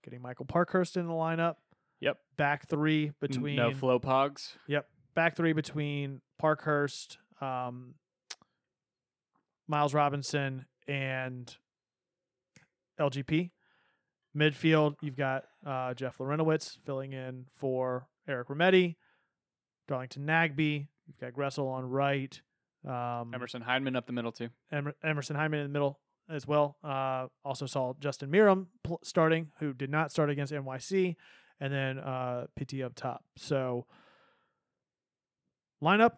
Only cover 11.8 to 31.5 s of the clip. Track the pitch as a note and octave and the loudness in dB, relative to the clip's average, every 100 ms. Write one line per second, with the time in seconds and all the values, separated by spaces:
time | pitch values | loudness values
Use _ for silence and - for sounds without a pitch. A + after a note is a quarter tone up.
11.8 | _ _ _ _ _ _ _ - _ _ | _ _ _ _ _ _ _ -20 _ _
12.8 | _ - D3 C3+ C3 D#3 F3+ _ _ _ | _ -2 -2 0 0 0 0 _ _ _
13.8 | _ _ _ _ _ D3 D3+ C3+ D#3+ D#3 | _ _ _ _ _ 2 2 4 4 6
14.8 | D3+ D3 D3+ C3 C3+ C3+ - _ D3+ C3 | 4 0 -8 -4 -2 -2 -6 _ -8 -4
15.8 | B2+ B2 B2+ - C3+ D3+ D#3+ D#3 - - | -4 -4 -6 -6 -2 2 2 2 -2 -12
16.8 | - C3+ C3+ C3+ C3 B2+ B2+ - C3+ B2+ | -8 -8 -8 -10 -10 -12 -14 -6 -2 0
17.8 | B2+ B2+ B2+ _ - B2+ B2 C#3+ F3+ F#3 | 0 -2 -6 _ -8 -6 -4 2 6 6
18.8 | F3+ E3 _ _ _ _ _ _ _ _ | 4 -2 _ _ _ _ _ _ _ _
19.8 | - B2+ B2+ C#3 C#3+ E3 E3 C#3 D3+ D3 | -8 -6 -6 -8 0 2 2 2 0 0
20.8 | C#3+ _ - - B2 A#2+ C#3 D3 C3+ C3 | -6 _ -20 -14 -10 -4 -4 -2 -4 -4
21.8 | B2+ C3 C#3 C#3 C3 - _ _ _ _ | -2 2 2 2 -4 -10 _ _ _ _
22.8 | C#3+ B2 A#2+ A#2+ A#2 B2 B2 B2 A#2 C3 | -8 -6 -4 -6 -6 -8 -8 -6 0 2
23.8 | C3+ B2+ A#2+ B2 A#2 - A#2 - - D3 | 2 -2 -2 -4 -4 -4 -10 -10 -6 -4
24.8 | C#3+ - D#3 D3 C3+ D3 D#3 D3+ C#3+ C#3+ | -4 -4 -2 -2 -2 -2 0 0 -2 0
25.8 | C#3+ C#3+ _ _ - D3+ C#3+ D3 C#3+ - | 0 -2 _ _ -10 -8 0 2 2 -2
26.8 | D3+ C3+ C3+ C3 B2+ _ C#3 C3 C3+ C#3 | -6 -2 -2 -2 -6 _ -8 -6 -4 -2
27.8 | B2+ C3+ C#3+ - C#3 F#3 G#3+ F#3+ F#3 _ | -4 -4 -6 -4 2 6 8 6 2 _
28.8 | - E3+ - F3+ D#3+ E3 D#3 - D3+ B2+ | -8 -6 -2 4 4 4 -2 -6 -6 -4
29.8 | C#3 D#3 D#3 - D3 C#3+ C#3 D3 C3+ C3 | -2 0 0 2 0 0 -4 -6 -8 -10
30.8 | - F#3+ F3+ E3 - - _ | -2 2 2 -2 -12 -20 _